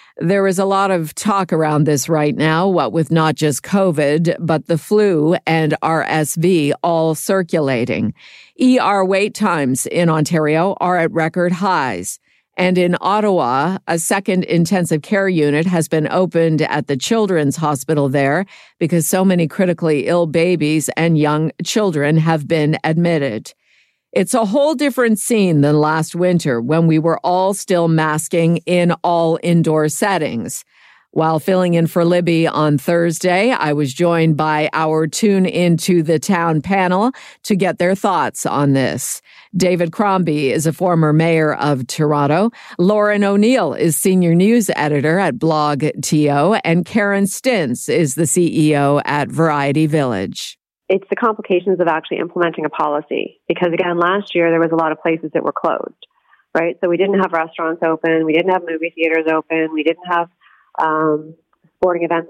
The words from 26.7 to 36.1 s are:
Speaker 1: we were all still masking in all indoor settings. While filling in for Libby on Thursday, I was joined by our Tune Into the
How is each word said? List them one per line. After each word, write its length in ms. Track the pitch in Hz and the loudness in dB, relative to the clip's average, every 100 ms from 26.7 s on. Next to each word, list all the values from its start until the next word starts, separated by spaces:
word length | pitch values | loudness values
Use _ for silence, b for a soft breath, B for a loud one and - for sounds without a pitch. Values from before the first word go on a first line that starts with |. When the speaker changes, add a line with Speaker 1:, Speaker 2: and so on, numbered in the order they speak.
| 160 165 | 0 2
Speaker 1:
we 120 | 160 | 2
were 200 | 160 165 | 0 -2
all 320 | 165 180 190 | -2 0 0
still 360 | 202 - 180 170 | -2 -2 0 2
masking 720 | 160 156 151 - 175 165 170 - | 2 0 -2 -2 0 0 0 0
in 280 | 175 175 165 | 0 0 0
all 340 | 170 170 165 165 | 0 0 0 0
indoor 460 | 175 170 160 156 151 | 0 2 2 2 0
settings. 720 | - 208 185 151 117 117 - - b b b b | 0 -2 0 -2 -4 -8 -10 -16 b b b b
While 280 | - 160 160 | -2 0 0
filling 340 | 170 185 180 | 0 0 2
in 140 | 170 165 | 2 0
for 180 | 180 170 | 0 2
Libby 420 | 175 180 165 160 | 2 2 2 0
on 300 | - 151 147 | 0 2 0
Thursday, 760 | - 170 170 165 180 180 226 | 2 0 0 0 0 2 2
I 220 | 254 151 | 0 0
was 200 | 147 143 | -2 -2
joined 440 | 131 170 170 165 151 | 0 0 2 2 2
by 320 | 156 151 151 | 0 0 0
our 340 | 151 156 160 160 | -2 0 0 -2
Tune 400 | - 220 196 185 | 0 2 2 2
Into 560 | - 175 165 - 175 | 2 2 2 2 0
the 160 | 160 | 2